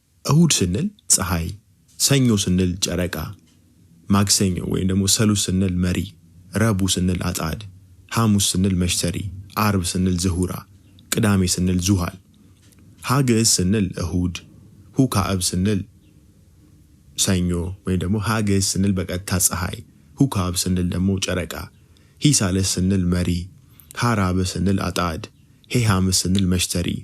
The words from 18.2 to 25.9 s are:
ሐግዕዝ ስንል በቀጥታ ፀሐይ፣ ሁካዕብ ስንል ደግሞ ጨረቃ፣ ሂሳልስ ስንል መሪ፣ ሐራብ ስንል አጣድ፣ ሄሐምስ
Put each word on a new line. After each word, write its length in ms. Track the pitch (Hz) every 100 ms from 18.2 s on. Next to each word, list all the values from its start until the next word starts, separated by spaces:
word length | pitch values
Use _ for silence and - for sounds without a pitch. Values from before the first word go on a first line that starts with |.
ሐግዕዝ 440 | 101 110 104 98 95
ስንል 280 | 90 98
በቀጥታ 380 | 92 85 90 - 90
ፀሐይ፣ 360 | - 85 87 - - - - -
ሁካዕብ 380 | 135 101 90 87
ስንል 300 | 92 92 87
ደግሞ 200 | 87 95 95
ጨረቃ፣ 320 | - 90 78 76 - - _ - _ -
ሂሳልስ 480 | 147 135 98 95 92
ስንል 340 | - 92 98 87
መሪ፣ 240 | 90 87 87 87 - - - - -
ሐራብ 420 | 120 110 92 92 92
ስንል 340 | 87 90 98
አጣድ፣ 400 | 90 92 87 80 - _ _ _ -
ሄሐምስ 480 | 123 110